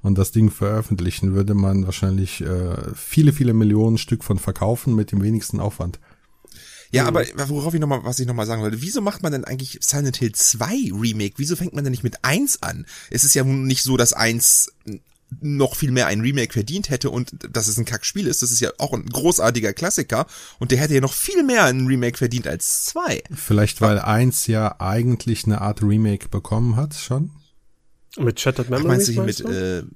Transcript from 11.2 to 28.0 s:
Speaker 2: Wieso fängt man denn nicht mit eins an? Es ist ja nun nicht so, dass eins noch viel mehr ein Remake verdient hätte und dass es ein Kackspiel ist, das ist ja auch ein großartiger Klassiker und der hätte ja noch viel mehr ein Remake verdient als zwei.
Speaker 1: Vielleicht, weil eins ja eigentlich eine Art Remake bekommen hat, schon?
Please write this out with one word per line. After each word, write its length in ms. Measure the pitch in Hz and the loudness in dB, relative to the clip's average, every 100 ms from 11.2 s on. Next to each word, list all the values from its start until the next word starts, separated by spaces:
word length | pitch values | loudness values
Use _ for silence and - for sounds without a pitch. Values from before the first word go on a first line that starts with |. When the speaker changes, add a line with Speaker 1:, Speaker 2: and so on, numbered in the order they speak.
| 101 - | -4 -4
Speaker 2:
Wieso 180 | 147 175 | -4 -4
fängt 180 | 175 | -4
man 100 | 147 | -4
denn 80 | 139 | -2
nicht 120 | 123 | -2
mit 200 | 120 - | -4 -2
eins 380 | 127 165 285 - | 0 2 0 -2
an? 240 | - - - - - | -4 -8 -12 -18 -6
Es 140 | 123 | 0
ist 100 | - | 2
ja 100 | 139 | 4
nun 220 | 131 135 131 | 2 2 0
nicht 160 | 131 | 0
so, 160 | 127 127 | 2 2
dass 160 | 120 | 2
eins 580 | - 113 113 - - - _ - 101 _ _ _ 131 | 4 0 2 4 4 2 _ -14 -14 _ _ _ -8
noch 380 | 147 143 131 - | -4 0 0 0
viel 140 | 147 | 0
mehr 160 | 127 90 | 2 2
ein 120 | 101 | 2
Remake 320 | 117 143 117 | 0 0 -2
verdient 380 | 117 107 185 196 | -2 -2 -4 -4
hätte 200 | 127 127 | -4 -2
und 220 | 123 120 - - | -4 -6 -10 -6
dass 200 | 117 110 | -2 -2
es 80 | 107 | -2
ein 80 | 113 | -4
Kackspiel 420 | 107 - 202 190 | -4 -6 -4 -2
ist, 140 | - | 0
das 100 | 120 | 0
ist 80 | 117 | 0
ja 100 | - - | -2 -2
auch 120 | 135 | -4
ein 140 | 120 - | -4 -6
großartiger 680 | 127 160 - 113 117 104 | 0 2 4 2 2 -2
Klassiker 540 | - 175 - - 117 160 - - - | -2 -2 -2 -2 -2 -4 -10 -20 -8
und 120 | 123 | 0
der 60 | 127 | 2
hätte 140 | 151 | 4
ja 60 | 139 | 2
noch 140 | 135 | 2
viel 300 | - - 381 | -2 0 2
mehr 200 | 277 240 | 4 4
ein 240 | 156 131 127 | 4 4 2
Remake 300 | 131 120 117 | 2 0 0
verdient 320 | 127 123 85 | -2 -2 -4
als 340 | 78 - - | -4 -2 -2
zwei. 400 | - 320 349 - - | -4 -4 -4 -4 -6
Speaker 1:
Vielleicht, 460 | 143 - 104 104 - | -12 0 2 2 2
weil 180 | 110 104 | 2 2
eins 480 | - 110 127 - - | 2 2 2 0 0
ja 280 | 110 107 - | 0 0 -4
eigentlich 640 | 92 107 123 117 - 110 110 | -2 0 0 0 -2 -2 0
eine 160 | 104 | 0
Art 200 | 101 107 | -2 0
Remake 460 | 104 107 110 101 - | 2 4 2 0 -4
bekommen 480 | 101 - 110 120 113 | -6 -2 0 2 2
hat, 200 | 147 - | -2 -6
schon? 360 | - 127 165 - _ _ _ _ _ _ | -4 -2 -2 -6 _ _ _ _ _ _